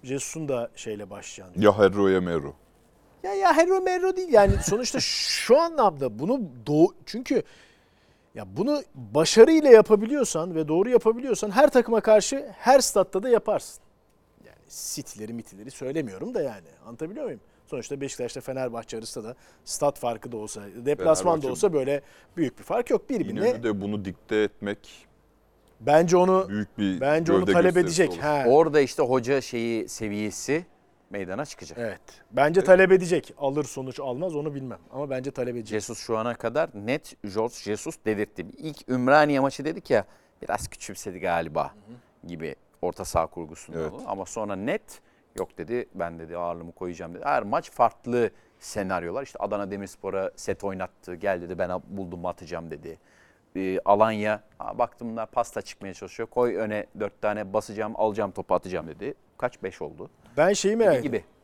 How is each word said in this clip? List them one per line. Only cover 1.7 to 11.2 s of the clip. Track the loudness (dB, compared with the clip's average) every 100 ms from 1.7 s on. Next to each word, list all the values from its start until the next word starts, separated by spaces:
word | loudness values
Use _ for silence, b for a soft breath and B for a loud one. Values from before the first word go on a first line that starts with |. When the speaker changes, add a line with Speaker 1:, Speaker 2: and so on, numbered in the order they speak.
| 8
Speaker 2:
Herro | 6 6 4
ya | 4
Merro. | 2 -2 -4 -10 _ _ _ _ _ _
Speaker 1:
Ya, | -6
ya | 0 4
Herro | 4 4 2
Merro | 0 0 -2 -2
değil | 4
yani | 6 6 4
sonuçta | 0 -2 -2 -4
<laughs> |
şu | -4 -4 -4 -4 4 6
anlamda | 6 2 2 2 -4 -4
bunu | -2 -2 -4 -10 -2
doğ-, | 4 4 2 -12
çünkü | -12 -2 -2 -2 b b b b b b _ _ -18
ya | -12 -4
bunu | -2 -2 -4 -14
başarıyla | -4 0 4 10 10 10 10
yapabiliyorsan | 10 10 4 2 -2 -2 -2 -4 -2
ve | 0
doğru | 0 2
yapabiliyorsan | 4 2 0